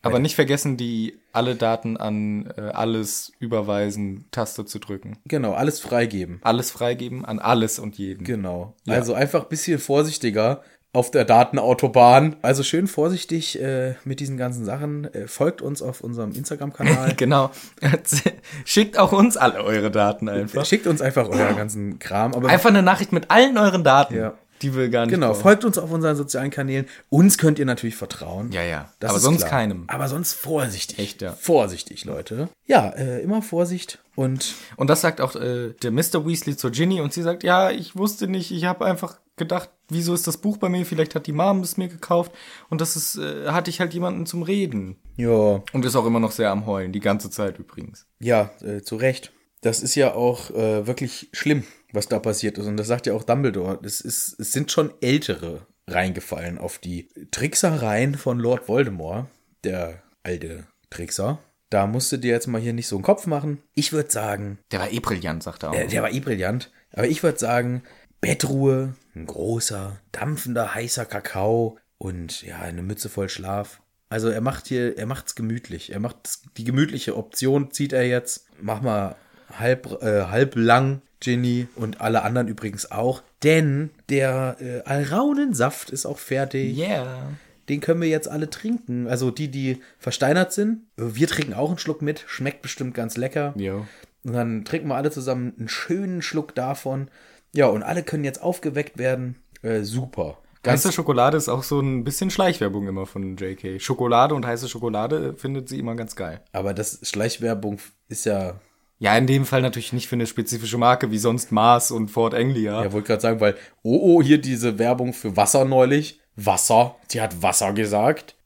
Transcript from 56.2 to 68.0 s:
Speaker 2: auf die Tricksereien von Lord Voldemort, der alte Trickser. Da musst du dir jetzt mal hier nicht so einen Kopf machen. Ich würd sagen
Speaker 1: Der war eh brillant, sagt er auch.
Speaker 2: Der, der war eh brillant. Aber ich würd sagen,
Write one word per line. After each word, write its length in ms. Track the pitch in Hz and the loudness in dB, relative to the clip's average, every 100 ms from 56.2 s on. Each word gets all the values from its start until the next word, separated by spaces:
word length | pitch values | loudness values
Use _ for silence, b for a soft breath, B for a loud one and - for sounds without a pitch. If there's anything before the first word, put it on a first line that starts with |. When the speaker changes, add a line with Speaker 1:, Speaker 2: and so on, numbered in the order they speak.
| - - 85 87 | -8 -8 -8 -8
Speaker 2:
auf 200 | 85 - | -10 -10
die 300 | 90 87 - - - | -10 -10 -12 -20 -10
Tricksereien 840 | - 143 - 185 156 117 107 131 | -4 -2 2 2 2 0 2 0
von 240 | 143 - 120 | 0 -2 0
Lord 300 | 117 123 - | 2 0 0
Voldemort, 580 | 113 131 95 80 98 131 _ _ _ | 0 0 -2 -6 -8 -8 _ _ _
der 380 | 107 92 85 85 _ _ | -6 -4 -6 -10 _ _
alte 440 | - 90 82 85 - _ _ | -8 -6 -6 -12 -16 _ _
Trickser. 500 | - 87 - 98 151 _ _ _ | -12 -8 -4 -2 -4 _ _ _
Da 160 | 104 101 | 0 2
musst 260 | 117 131 | 0 -2
du 60 | 131 | -2
dir 120 | 123 | 0
jetzt 140 | 117 120 | 0 0
mal 140 | 117 | -4
hier 120 | 117 | -4
nicht 140 | 117 117 | -6 -4
so 80 | 101 | -2
einen 60 | |
Kopf 240 | 95 202 175 | 2 0 0
machen. 340 | 147 151 143 _ | -4 -4 -8 _
Ich 180 | - 147 | -2 -2
würd 200 | 156 147 | -2 -2
sagen 460 | 113 104 101 104 101 _ | -2 -2 -4 -6 -10 _
Speaker 1:
Der 80 | 120 | -6
war 120 | 98 | -4
eh 80 | 110 | -4
brillant, 420 | - 98 85 80 | -4 -4 -4 -6
sagt 200 | 87 82 | -8 -10
er 60 | 76 | -4
auch. 40 | |
Speaker 2:
Der, 120 | 78 87 | -4 -2
der 160 | 113 | -2
war 80 | 110 | -2
eh 80 | 127 | -4
brillant. 500 | 135 107 92 120 - b b | -4 -2 -2 -4 -6 b b
Aber 160 | - 120 | -2 0
ich 140 | 151 | 2
würd 160 | 170 - | 0 0
sagen, 440 | 117 120 123 123 b b | 0 0 0 -4 b b